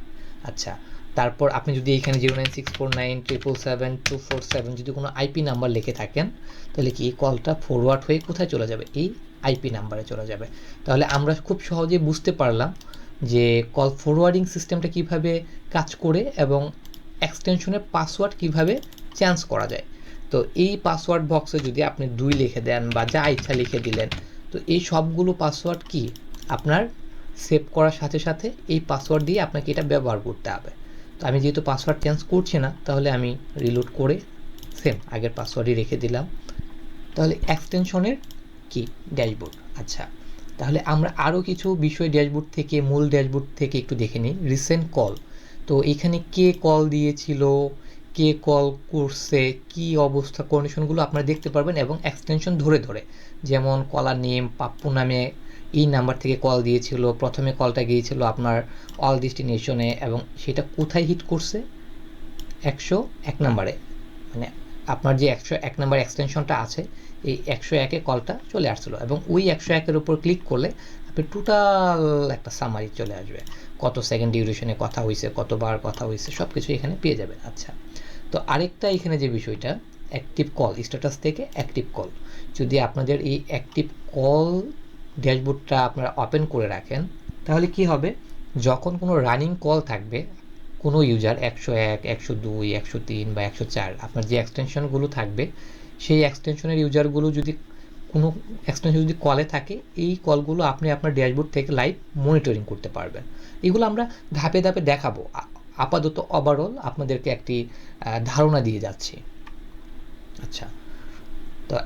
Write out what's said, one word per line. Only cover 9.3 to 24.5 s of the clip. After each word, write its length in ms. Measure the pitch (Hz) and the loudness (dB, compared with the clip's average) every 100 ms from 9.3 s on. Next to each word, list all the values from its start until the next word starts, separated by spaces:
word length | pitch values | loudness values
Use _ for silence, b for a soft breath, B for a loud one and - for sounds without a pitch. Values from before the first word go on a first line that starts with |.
| - | -4
আইপি 280 | 135 131 135 | 0 0 0
নাম্বারে 340 | 110 107 107 | -4 -4 -8
চলে 220 | 110 110 110 | -6 -8 -6
যাবে। 200 | 101 117 B B B | -8 -8 B B B
তাহলে 200 | - 135 | 2 4
আমরা 300 | 151 139 147 | 4 2 2
খুব 260 | 156 - 180 | 0 0 -4
সহজেই 380 | - 165 165 180 | -2 -2 2 4
বুঝতে 340 | 156 156 - | 4 2 0
পারলাম 420 | 175 131 113 135 180 B B B - | 2 2 4 0 -4 B B B -6
যে 420 | 123 120 120 117 117 | 2 6 6 6 2
কল 180 | - 135 | 2 2
ফরওয়ার্ডিং 540 | 135 - 151 175 180 | 2 2 6 6 6
সিস্টেমটা 440 | 185 175 - 175 175 | 2 -2 -4 -2 0
কীভাবে 560 | 175 165 170 165 165 165 B - | -2 0 0 2 0 -2 B -2
কাজ 220 | 170 160 | 0 -2
করে 360 | - 165 160 240 - | -2 2 2 2 2
এবং 340 | 139 139 147 - - - - - | 2 4 0 -6 -14 -14 -14 -4
এক্সটেনশনের 600 | 160 - - 180 - 202 202 | -4 -2 0 2 2 -2 -2
পাসওয়ার্ড 440 | 170 156 - 202 - | -2 -2 0 -2 0
কীভাবে 420 | 170 151 160 247 - - - | 0 4 4 2 -4 -12 -12
চেঞ্জ 300 | - 185 175 | 2 2 2
করা 220 | - 107 107 | 0 -2 -2
যায়। 160 | 120 - B B B - | -4 -8 B B B 0
তো 140 | 131 - | 2 2
এই 220 | - 180 202 | 4 2 2
পাসওয়ার্ড 480 | 180 160 - 170 156 | 0 0 2 0 2
বক্সে 300 | 160 147 156 | 2 2 -2
যদি 240 | 131 123 | 0 0
আপনি 240 | 147 - 135 | 0 0 -4
দুই 260 | 117 135 | 0 2
লিখে 280 | 143 123 120 | 4 2 0
দেন 300 | 117 120 117 | -2 0 0
বা 140 | 113 | 0
যা 240 | 117 156 147 | 2 2 2
ইচ্ছা 240 | 135 - | 2 0
লিখে 260 | 131 120 123 | 0 0 -2
দিলেন, 300 | 117 110 113 B B B B | 0 0 -2 B B B B